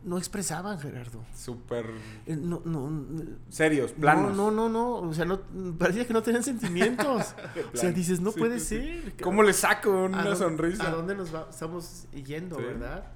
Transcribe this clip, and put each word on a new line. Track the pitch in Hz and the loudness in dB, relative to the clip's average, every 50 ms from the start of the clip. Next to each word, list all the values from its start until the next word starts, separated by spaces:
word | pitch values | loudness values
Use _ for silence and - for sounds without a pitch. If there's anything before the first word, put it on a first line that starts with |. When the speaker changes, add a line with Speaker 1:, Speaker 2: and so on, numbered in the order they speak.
| - | -6
Speaker 1:
no | 175 175 180 | -4 -4 -4
expresaban, | 175 - - 208 185 - 165 156 180 202 208 170 | -4 -4 -6 -4 -4 -4 -4 -4 -6 -6 -6 -6
Gerardo. | 139 143 - 123 120 120 117 - 117 - - | -6 -8 -8 -8 -10 -10 -12 -12 -12 -12 -14
Speaker 2:
Súper | - - - 123 113 - - 123 120 113 110 113 113 107 110 110 110 - - | -12 -10 -10 -10 -10 -8 -6 -4 -4 -4 -6 -8 -10 -12 -12 -14 -14 -8 -6
Speaker 1:
Eh, | 160 | -6
no, | 151 139 170 170 151 - | -4 -2 -2 -4 -4 -4
no, | 165 165 151 127 143 | -4 -4 -2 -2 -2
n-, | 156 156 139 - 147 160 - - 117 - - - | -4 -4 -6 -6 -8 -8 -8 -8 -10 -12 -14 -14
Speaker 2:
serios, | - - 160 160 156 143 120 - - | 0 2 4 4 6 4 2 2 0
Speaker 1:
no, | - | 4
Speaker 2:
planos. | 151 147 151 156 196 202 196 196 | 6 6 6 6 6 4 2 2
Speaker 1:
no, | 202 214 | 2 2
no, | 214 214 226 226 | 2 2 0 0
no. | 220 226 233 247 240 214 | 2 0 0 0 -2 -2
O | 180 165 156 | -2 -4 -2
sea, | 160 165 | 0 0
no, | 170 190 190 - - - 180 190 180 165 160 | 0 0 -2 -4 -10 -10 -8 -6 -6 -2 2
parecía | 170 170 175 220 247 | 2 2 4 2 0
que | 240 226 | 2 2
no | 226 | 2
tenían | 220 247 233 240 240 | 2 4 2 2 2
sentimientos. | 285 262 220 233 190 170 175 196 214 247 233 214 285 262 214 151 - - - - | 0 -2 -2 -2 -2 2 4 4 4 4 2 2 2 2 2 0 -2 -6 -12 -12
Speaker 2:
<laughs> | 156 117 | -10 -6
De | 170 | -6
Speaker 1:
O | 151 | -6
sea, | - | -4
Speaker 2:
plano. | - - - 180 170 | -2 2 2 2 2
Speaker 1:
dices, | 180 180 165 185 170 | 2 2 2 2 2
"No | 175 208 | 2 0
Speaker 2:
Sí, | 226 165 | 2 2
Speaker 1:
puede | 170 233 240 233 | 2 2 2 0
Speaker 2:
sí, | 160 - 214 220 | -2 -2 -2 -4
sí. | 262 311 339 339 | -4 -4 -6 -6
Speaker 1:
ser". | 320 208 - - - | -8 -10 -10 -4 -2
Speaker 2:
¿Cómo | 175 185 208 | 2 6 8
le | 220 208 | 8 8
saco | 185 - - 185 208 - - 226 196 185 185 | 8 6 6 4 4 4 4 4 4 4 4
una | 190 190 185 | 2 2 2
Speaker 1:
¿A | 170 | 2
dó-, | 202 202 | 2 2
Speaker 2:
sonrisa? | 180 185 170 160 156 160 170 180 - 165 160 | 2 2 2 2 2 0 0 0 0 0 0
Speaker 1:
a | |
dónde | 160 165 165 180 202 | 0 0 -2 -2 -4
nos | 202 185 165 160 | -4 -4 -6 -6
va-, | 160 160 - | -8 -8 -10
estamos | - - 165 160 170 175 160 - - - - - | -10 -10 -8 -8 -6 -8 -10 -10 -12 -14 -14 -12
yendo, | - 143 135 135 143 156 175 185 165 135 | -12 -12 -10 -8 -8 -8 -8 -8 -6 -6
Speaker 2:
Sí. | 117 | -6
Speaker 1:
verdad? | 117 127 117 117 123 147 185 208 - - | -6 -6 -6 -6 -6 -8 -8 -10 -12 -14